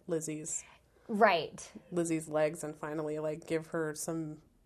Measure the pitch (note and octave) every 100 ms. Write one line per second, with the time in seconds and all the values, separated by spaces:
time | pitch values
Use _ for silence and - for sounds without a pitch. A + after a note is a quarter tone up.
0 | - E3 D#3+ D#3 D#3 - - - _ _
1 | - G#3 G#3+ E3+ C#3 - - - - F3
2 | E3+ D#3+ D#3 D3+ D3+ - D3+ D3+ D3+ D#3
3 | D3+ D3+ D#3 D#3 - D#3+ D#3+ E3+ D#3 D3+
4 | - E3 D#3 D#3 - _